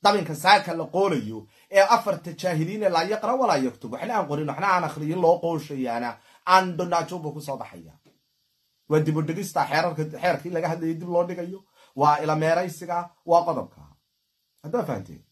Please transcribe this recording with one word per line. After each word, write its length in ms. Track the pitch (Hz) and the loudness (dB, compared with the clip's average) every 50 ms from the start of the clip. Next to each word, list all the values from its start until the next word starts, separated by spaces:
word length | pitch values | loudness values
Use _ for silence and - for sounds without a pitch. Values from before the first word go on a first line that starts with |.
| - | 6
Dabinka 320 | 202 202 208 165 151 156 | 4 4 4 0 -2 -8
saaka 400 | 143 160 180 202 202 196 180 170 | 0 6 6 6 6 6 0 -6
la 100 | 165 160 | -6 -6
qorayo, 600 | - - 180 196 196 170 135 107 107 110 110 104 _ _ _ _ _ | -4 0 0 2 2 2 0 -2 -4 -10 -12 -14 _ _ _ _ _
ee 100 | 196 196 | 4 4
afarta 520 | 196 196 - - - 208 190 151 - 175 160 | 6 6 6 2 2 -2 -4 -4 -6 -12 -12
jaahiliin 500 | - - 185 170 156 160 170 202 214 208 | -6 -4 -2 0 0 0 -2 -2 0 0
ee 60 | 190 | 2
laa 160 | 175 160 170 | 2 2 0
yaqra 300 | 190 220 214 - 208 247 | 0 -2 -4 -2 -2 0
walaa 200 | 262 262 220 170 139 | 0 2 2 2 2
yaktub, 340 | 131 127 - - - 113 113 | 0 -2 -4 -8 -12 -12 -10
waxna 220 | 113 - 214 240 214 | -8 -6 -4 -2 -2
aan 80 | 180 143 | -2 -2
qorin, 200 | 147 147 156 147 | -4 -4 -4 -6
waxna 180 | 127 139 185 202 185 | -4 -2 0 2 2
aan 100 | 180 160 | 2 0
akhriyin 360 | 147 - 151 151 151 165 185 | -2 -6 -6 -6 -4 -2 2
loo 180 | 175 160 175 180 | 4 4 4 4
qooshayaana, 800 | - 170 165 156 156 151 147 135 127 120 117 120 120 120 113 - _ _ _ _ _ | 2 -2 -2 -4 -6 -8 -8 -6 -4 -4 -4 -4 -4 -6 -8 -10 _ _ _ _ _
Ando 400 | - 185 190 185 185 175 156 180 | 6 6 6 6 4 -2 -4 -4
Nacho 340 | 175 175 170 165 170 180 180 | -2 0 -2 -2 -2 -8 -10
buu 140 | 156 151 143 | -10 -10 -10
ku 80 | 151 | -10
soo 160 | 147 - 135 | -10 -10 -10
baxayaa. 420 | 127 - - - 87 82 78 - _ _ _ _ _ _ _ _ _ _ _ _ _ _ _ _ _ _ _ | -10 -10 -14 -16 -20 -20 -20 -20 _ _ _ _ _ _ _ _ _ _ _ _ _ _ _ _ _ _ _
Waa 120 | 147 156 | 2 2
dib 160 | 151 156 156 | 2 2 0
u 60 | 156 156 | 0 -2
dhigista 420 | 151 165 180 202 196 - 170 139 - | -2 -4 -6 -6 -4 -2 -2 -2 0
xeerarka, 320 | 139 156 170 180 160 156 156 151 151 - - | 0 0 0 0 -2 -4 -8 -8 -8 -2 0
xeerkii 280 | 180 165 - - 175 | 0 0 0 -4 -6
laga 180 | 175 165 165 165 | -6 -4 -2 -2
hadlayay 260 | 165 170 165 165 165 160 | -4 -4 -4 -4 -4 -6
dib 100 | 170 175 | -6 -2
loo 160 | 175 170 175 | 0 0 0
dhigayo, 380 | 175 180 170 170 175 190 196 _ _ _ _ - _ _ | 0 -4 -8 -8 -10 -10 -14 _ _ _ _ -20 _ _
waa 220 | 131 143 147 147 147 156 | 2 4 4 4 4 2
ila 120 | 156 156 | -2 0
meeraysiga, 720 | 156 156 160 165 170 180 180 - - 180 170 175 175 175 170 _ _ _ | 2 2 2 2 2 0 -4 -6 -12 -8 -6 -6 -6 -6 -8 _ _ _
waa 180 | 170 170 170 170 | 4 4 4 4
qodobka. 340 | 170 151 127 95 - _ - - 71 _ _ _ _ _ _ _ _ _ _ _ _ _ _ _ | 2 -2 -4 -6 -8 _ -20 -20 -20 _ _ _ _ _ _ _ _ _ _ _ _ _ _ _
Hadda 180 | 151 170 240 196 | -6 -4 -4 -4
fahanteen. 380 | 147 131 101 98 - 78 - _ _ | -2 -6 -8 -8 -12 -18 -20 _ _